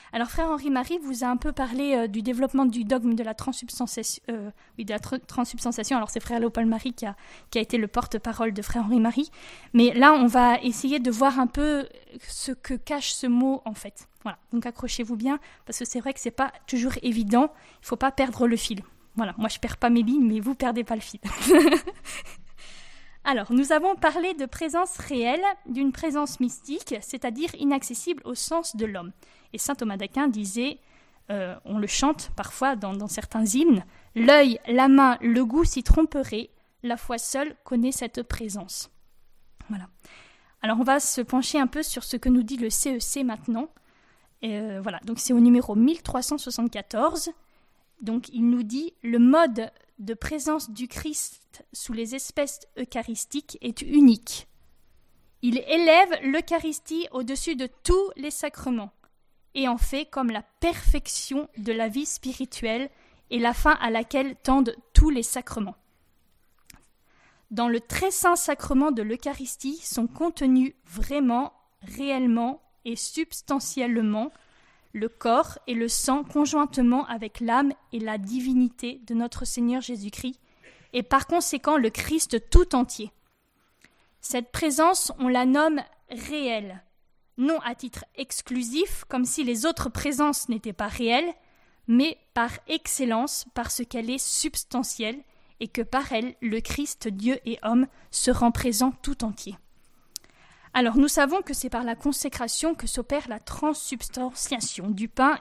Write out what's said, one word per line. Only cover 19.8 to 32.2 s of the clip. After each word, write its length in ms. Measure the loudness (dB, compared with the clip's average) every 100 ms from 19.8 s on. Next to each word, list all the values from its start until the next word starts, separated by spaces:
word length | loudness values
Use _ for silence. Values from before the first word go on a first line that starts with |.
| 4
mes 140 | 4
lignes, 220 | 4 4 4
mais 140 | 2
vous 160 | -2 -2
perdez 300 | -2 -2 -4
pas 100 | -6
le 60 |
fil. 180 | -8 -12 -10
<laughs> 340 | 0 6 8 8 4 0 -10 -12 -14 -14 -16 -18 -18 -18 -18 -20 -20 -20 -6
Alors, 280 | -2 -2 2
nous 200 | 2 4
avons 240 | 2 2 2
parlé 380 | 2 2 -2
de 140 | -4 -8
présence 500 | -6 -4 -2 -2 -6
réelle, 460 | -6 -2 0 0 0 -2 -6
d'une 240 | -2 0
présence 480 | 0 -2 -2 -4 -2
mystique, 560 | -4 -4 -10 -10 -8 -10
c'est-à-dire 520 | -8 -8 -6 -4 -6
inaccessible 720 | -2 0 0 -2 -6 -6 -6 -8
au 80 |
sens 420 | -8 -4 -4 -4 -6
de 120 | -6
l'homme. 240 | -6 -12 -16 -20 _ _
Et 60 | -6
saint 160 | -4 -2
Thomas 220 | -4 -4
d'Aquin 300 | -4 0 0
disait, 520 | 0 -4 -2 -4 -6 _ _ _ _ -8
euh, 260 | -6 -6 -10 -6
on 120 | -4
le 80 | -2
chante 460 | 0 0 0